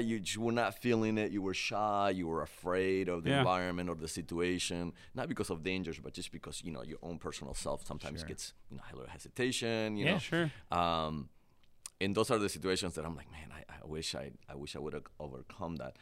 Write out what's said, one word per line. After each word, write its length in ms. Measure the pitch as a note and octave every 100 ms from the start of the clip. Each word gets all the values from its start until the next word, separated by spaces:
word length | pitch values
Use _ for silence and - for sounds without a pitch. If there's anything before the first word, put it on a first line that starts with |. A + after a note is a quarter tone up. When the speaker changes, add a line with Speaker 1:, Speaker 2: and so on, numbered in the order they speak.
| A#2
Speaker 1:
you 100 | A2+
just 180 | F#2 G#2
were 140 | A#2
not 240 | A#2 G#2+ -
feeling 420 | B2 A2+ A2 A2
it. 140 | G#2
You 100 | G2+
were 120 | F#2+
shy. 560 | F#2 - G#2 G#2+ G2+ G2+
You 180 | F#2+ E2
were 140 | D#2+
afraid 640 | D2 - E2+ F#2 F#2+ F#2+ F#2
of 160 | F2
the 60 | E2
Speaker 2:
Yeah. 100 | C#3
Speaker 1:
environment 480 | F2+ F#2 F2+ F2+ F2+
or 60 | E2
the 140 | D#2+
situation, 840 | - E2 E2+ F2 F2+ - F2 F2 - - C3
not 140 | E3
because 200 | - G2+
of 140 | E2+
dangers, 360 | D#2+ F#2+ E2 D2+
but 140 | D2
just 180 | F2 -
because, 280 | E2 D#2 D2+
you 100 | F2
know, 120 | C#2+
your 160 | C2 D2
own 180 | E2 E2
personal 340 | E2 - C#2
self 320 | - - C#2 -
sometimes 340 | D2 - D#2
Speaker 3:
Sure. 80 | D#2+
Speaker 1:
gets, 260 | - - - -
you 60 | C2+
know, 80 | -
a 40 | B1+
little 120 | B1
hesitation. 840 | - - - B2+ B2 A#2 A2+ A2 G#2
You 100 | C#3
Speaker 3:
Yeah. 60 |
Speaker 1:
know? 60 | F#3+
Speaker 2:
Sure. 320 | - E3 D#3+ - -
Speaker 1:
Um, 580 | F2 E2+ E2 D#2 D#2 C#2 - - - - - - -
and 140 | G2 G2+
those 140 | A2
are 60 | A2+
the 100 | G2+
situations 460 | - F#2+ F#2+ F#2 D#2
that 100 | D#2
I'm 100 | D2
like, 160 | -
"Man, 180 | - D#2
I, 100 | D2+ - -
I 40 | D#2
wish 280 | D#2 D#2+
I, 180 | - C#2 - -
I 60 | C#2+
wish 200 | C#2+ C#2
I 40 |
would 140 | D2
have 120 | D2 - -
overcome 580 | D2 C2 C2+ - F2 D#2+
that," 180 | B1+ -